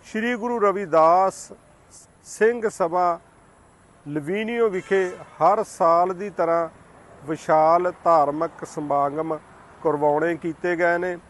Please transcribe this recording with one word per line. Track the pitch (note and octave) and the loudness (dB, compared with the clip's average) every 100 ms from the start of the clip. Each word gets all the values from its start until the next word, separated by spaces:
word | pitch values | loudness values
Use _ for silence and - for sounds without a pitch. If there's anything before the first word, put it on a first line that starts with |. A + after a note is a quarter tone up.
| - | -8
ਸ੍ਰੀ | A3 A#3 A#3+ | -6 -4 -4
ਗੁਰੂ | A#3 A#3+ | -4 0
ਰਵਿਦਾਸ | G3+ F#3+ F#3+ D#3+ D#3+ F3+ F#3+ - - - _ _ _ - - _ - | 0 0 0 4 6 4 2 -2 -18 -20 _ _ _ -20 -20 _ -20
ਸਿੰਘ | - A3 A#3+ G#3+ | 0 0 0 -6
ਸਭਾ | - F3 F3 F3 E3+ _ _ _ _ _ _ _ _ D3 | -2 -2 0 0 -2 _ _ _ _ _ _ _ _ -10
ਲਵੀਨੀਓ | D3 C#3+ G3 A3 A#3 A3+ | -8 -6 -6 -4 -2 0
ਵਿਖੇ | F#3 - G3 F#3 F3+ - - | -2 -2 0 0 -6 -18 0
ਹਰ | D#3+ G#3 | 2 2
ਸਾਲ | G#3+ - E3+ E3+ F3+ | -2 0 2 4 2
ਦੀ | F3+ G3+ | -2 -8
ਤਰ੍ਹਾਂ | F3+ E3+ E3 E3 - - - - - C#3 | -2 0 0 -2 -10 -20 -20 -20 -20 -10
ਵਿਸ਼ਾਲ | D#3 - D#3 D#3 E3+ F3+ E3+ | -8 0 4 4 4 2 -2
ਧਾਰਮਿਕ | E3+ E3 C#3+ D3 E3 - D#3 | 2 4 2 0 -6 -8 -14
ਸਮਾਗਮ | - D3 C#3+ C#3+ D3 D#3+ D#3 - - - - | -10 -4 0 0 -2 -6 -8 -10 -20 -20 -6
ਕਰਵਾਉਣੇ | E3 D3 D3 D3 E3 D#3+ | -2 0 2 2 0 -2
ਕੀਤੇ | E3+ D#3 F3 F3 | -6 -6 -4 0
ਗਏ | E3+ F3 | 0 0
ਨੇ। | F3+ F3 - | -2 -8 -12